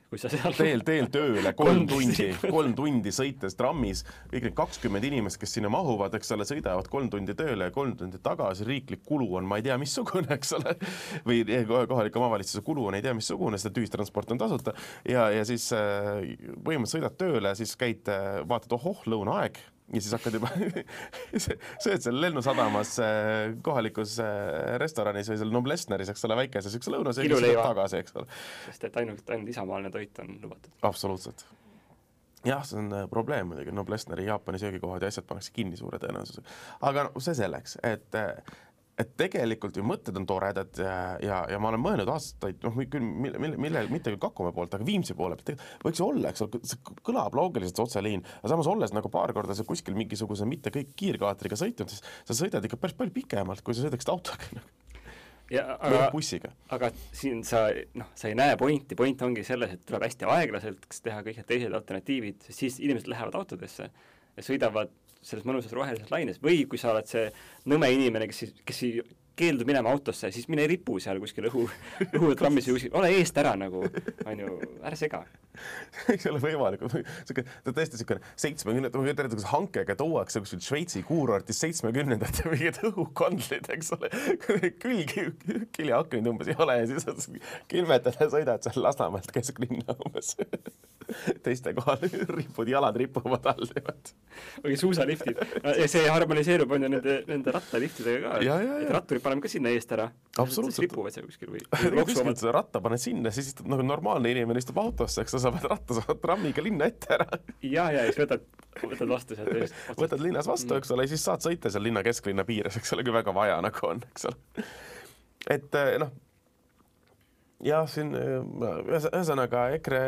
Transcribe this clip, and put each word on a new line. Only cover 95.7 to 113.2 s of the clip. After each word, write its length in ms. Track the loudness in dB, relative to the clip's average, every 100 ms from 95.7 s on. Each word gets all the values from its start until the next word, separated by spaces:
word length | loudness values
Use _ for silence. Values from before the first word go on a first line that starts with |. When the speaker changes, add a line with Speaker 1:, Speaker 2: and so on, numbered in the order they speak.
| 4
Speaker 1:
ja 80 | 6
see 160 | 6 6
harmoniseerub, 640 | 6 6 4 6 6 6
on 140 | 4 4
ju, 40 | 2
nende, 220 | 2 0 0
nende 240 | 0 0
rattaliftidega 720 | 0 0 -2 -2 -2 0 0 0
ka. 160 | 2
Speaker 2:
Ja, 160 | 2 2
ja, 220 | 0 -2
ja. 80 | 0
Speaker 1:
Et 60 | 0
ratturid 260 | 2 0
paneme 220 | 2 0 -2
ka 60 |
sinna 180 | 0 2
eest 240 | 2 2
ära. 140 | 0 0 -6 _
Speaker 2:
Absoluutselt. 480 | 0 2 2 -2 0
Speaker 1:
Siis 80 | 0
ripuvad 240 | 0 -4
seal 140 | -6 -12
kuskil 240 | -14 -10
või, 80 | -10 -2 2
Speaker 2:
<laughs> 60 |
Speaker 1:
või 100 | 4 4
loksuvad. 400 | 4 4 2 2 4 4
Speaker 2:
Ratta 240 | 2 0
paned 220 | 2 0
sinna, 260 | 0 0 0 -2
siis 160 | -4
istub 160 | -6 -2
nagu 160 | 2 2
normaalne 460 | 2 2 4 4
inimene 300 | 4 2 0
istub 160 | 0 0
autosse, 400 | 0 0 0 0
eks 140 | -2 2
sa 80 |
saad 160 | 2 2 -2
ratta, 300 | -2 -2 -2
saad 220 | 0 0
trammiga 400 | 2 2 2 0
linna 240 | 0 2 2
ette 240 | 0 0 2
ära. 100 | 2 -2 -8 -10
Speaker 1:
Ja, 300 | -2 0 2
ja, 140 | 4 4
siis 140 | 2
võtad, 260 | 2 0 -4 -20 -20 -10
võtad 320 | -8 -2 0
vastu 240 | -2 -4 -6
sealt 180 | -2 0
eest. 160 | -2 -4 -10 -2
Speaker 2:
Võtad 240 | 0 2
linnas 240 | 0 0 0
vastu, 240 | -2 0
Speaker 1:
Mm. 80 | -2
Speaker 2:
eks 160 | 2 2
ole, 120 | 2
siis 160 | 2 0
saad 160 | 0
sõita 240 | 0 0 -2
seal 140 | 0
linna 200 | 2 2 2
kesklinna 400 | 0 0 0 0
piires, 320 | 0 -2 -4
eks 160 | -2 -2
ole, 80 |
kui 100 | 2
väga 220 | 2